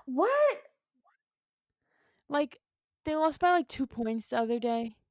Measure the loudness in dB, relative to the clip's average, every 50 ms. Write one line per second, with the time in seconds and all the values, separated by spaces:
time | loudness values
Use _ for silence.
0 | -12 -4 0 2 2 2 4 4 4 4 2 0 -8 _ _ _ _ _ _ _
1 | _ _ _ _ _ _ _ _ _ _ _ _ _ _ _ _ _ _ _ _
2 | _ _ _ _ _ -4 -2 -2 -2 -2 -6 -16 _ _ _ _ _ _ _ _
3 | _ -4 -2 0 0 0 0 2 2 2 4 2 0 -2 -4 -6 -6 -6 -6 -6
4 | -4 -4 -4 -6 -6 -4 -2 -2 0 0 -2 -2 -2 -2 -2 -2 -4 -6 -10 _
5 | _ _